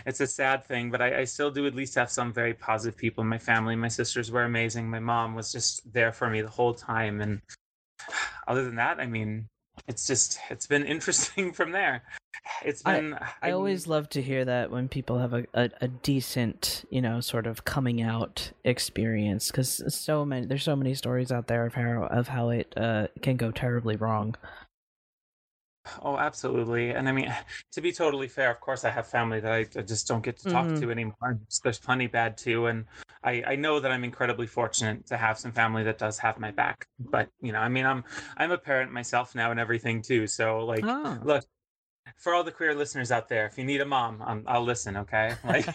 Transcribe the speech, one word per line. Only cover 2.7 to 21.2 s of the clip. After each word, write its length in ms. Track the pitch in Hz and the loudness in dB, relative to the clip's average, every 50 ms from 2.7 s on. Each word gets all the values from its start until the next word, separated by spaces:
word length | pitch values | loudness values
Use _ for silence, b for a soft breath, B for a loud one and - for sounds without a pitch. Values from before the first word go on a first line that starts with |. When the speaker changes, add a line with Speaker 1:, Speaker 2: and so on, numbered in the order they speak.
| 110 107 110 117 110 | 0 0 0 -2 -4
Speaker 1:
people 240 | - - 113 - - 113 | -2 -2 -2 0 0 0
in 40 | 110 | 0
my 100 | 113 113 | 0 0
family. 360 | - - 117 113 110 113 113 | 2 2 4 4 4 2 0
My 120 | 113 117 117 | 0 0 -2
sisters 420 | 113 - 120 - - 127 113 110 | 0 -2 -2 -2 -2 -4 -2 0
were 120 | 117 123 120 | 2 2 2
amazing. 460 | 120 117 113 113 113 113 117 113 113 | 2 2 0 0 0 -2 -2 -4 -4
My 100 | 113 113 | -4 -2
mom 360 | 113 117 117 117 113 113 113 | 0 0 2 2 0 0 -4
was 160 | 113 107 - | -6 -6 -6
just 400 | - 123 - - - - - 120 107 | -4 -2 -2 -2 -2 -4 -8 -4 0
there 180 | 123 113 113 110 | 2 2 2 2
for 160 | - 123 117 | 0 0 0
me 120 | 110 110 | 0 0
the 80 | 107 110 | -2 -2
whole 240 | - - 123 120 117 | 0 2 2 2 2
time. 460 | - - - 113 113 113 107 104 104 | 0 -4 -2 0 0 0 0 0 -2
And 200 | 104 107 101 101 - - - - _ _ _ _ _ _ _ - B B B B B B B B B | -2 -2 -2 -4 -6 -12 -20 -20 _ _ _ _ _ _ _ -16 B B B B B B B B B
other 160 | - 123 131 131 | -2 0 0 0
than 100 | 123 117 | -2 0
that, 240 | 117 120 147 170 - | 0 0 0 0 -2
I 60 | 131 | -2
mean, 400 | 120 113 110 107 107 107 110 110 - _ _ _ _ - - - | -4 -2 -2 -2 -2 -4 -4 -6 -10 _ _ _ _ -20 -14 -10
it's 200 | - 113 - - | -10 -6 -4 -2
just, 320 | - 135 - - - - - - - | 0 2 2 2 2 0 -6 -8 -10
it's 180 | - - - | -8 -6 -2
been 180 | - 143 143 147 | 0 2 2 2
<laughs> 100 | 143 151 | 0 -2
interesting 580 | 160 - - 170 - - - - 196 190 180 165 | -2 0 0 2 2 2 0 -2 -2 -2 -2 0
from 180 | - 180 165 | -2 -2 -2
there. 320 | 175 196 196 156 131 117 - B B B B _ - B B B B B B | 0 0 0 0 0 -2 -6 B B B B _ -18 B B B B B B
It's 200 | - 143 - - | -4 -4 0 2
Speaker 2:
I, 160 | 185 190 151 | 2 2 2
Speaker 1:
been, 120 | 156 151 151 | 2 -2 -4
Speaker 2:
I 180 | 143 - - - - | -6 -8 -10 -8 -4
Speaker 1:
I 100 | - 175 | -2 0
mean 40 | 180 | 0
Speaker 2:
always 320 | 185 190 196 190 180 - | 0 0 0 0 -2 0
love 220 | 165 156 151 147 - | 0 0 0 0 0
to 120 | - 143 | -2 -2
hear 240 | 127 139 135 131 127 | 0 0 0 0 2
that 260 | 127 123 123 113 - | 2 2 0 0 0
when 160 | - 123 127 135 | -2 -2 -2 -2
people 280 | - 139 123 - 110 101 | -2 -4 -2 0 0 2
have 140 | 123 120 120 | 2 2 0
a, 120 | 120 123 - - | -2 -2 0 2
a, 160 | 120 120 117 - - | 2 2 2 2 -2
a 60 | 127 | -2
decent, 960 | 123 127 123 - - 139 135 123 - - 127 120 110 - - - - - - - - | -2 -4 -2 0 2 2 2 0 0 0 0 0 0 0 -2 -4 -4 -4 -4 -6 -4
you 120 | - 131 | -2 0
know, 180 | 127 113 113 120 | 2 2 0 0
sort 280 | 117 - - 117 110 | -2 -2 -2 -2 -2
of 180 | 117 113 - - | -2 -4 -4 -4
coming 360 | - - 143 131 123 120 117 | -2 0 0 2 2 2 2
out 500 | 113 113 113 113 113 - - - - - - _ - | 2 0 0 0 -2 -4 -4 -8 -8 -10 -8 _ 0
experience, 880 | 123 123 - - - - - 110 113 113 107 104 107 98 113 - - | 2 2 2 0 -4 -2 0 0 2 2 2 2 2 2 0 0 -2
'cause 320 | - - 131 - - - - 139 - | 0 0 0 0 -2 -4 -2 -4 -4
so 320 | - - - 156 147 147 | -4 -2 0 0 0 0
many, 200 | 143 135 127 120 | 0 -2 -2 -2
there's 180 | 117 135 139 - | -2 -2 -2 0
so 120 | 160 143 | 0 2
many 180 | 139 131 127 135 | 2 2 0 0
stories 360 | 135 - 120 123 127 | 0 0 0 0 2